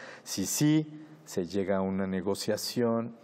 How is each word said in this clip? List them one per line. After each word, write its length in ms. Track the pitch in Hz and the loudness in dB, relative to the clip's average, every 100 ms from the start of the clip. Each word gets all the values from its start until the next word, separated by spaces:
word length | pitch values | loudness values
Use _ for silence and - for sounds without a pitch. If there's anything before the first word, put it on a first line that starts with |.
| - - | -16 -16
si 220 | - - - | -8 -4 -2
sí, 600 | - 151 156 156 - - - - | 2 6 6 2 -8 -16 -20 -8
se 220 | 101 90 | -4 -2
llega 300 | 98 95 95 | 0 2 2
a 40 | |
una 240 | 95 95 95 | 2 0 0
negociación, 1120 | 95 95 98 - 104 - 123 117 113 117 - | 0 -2 -2 0 -2 -2 0 2 2 -2 -10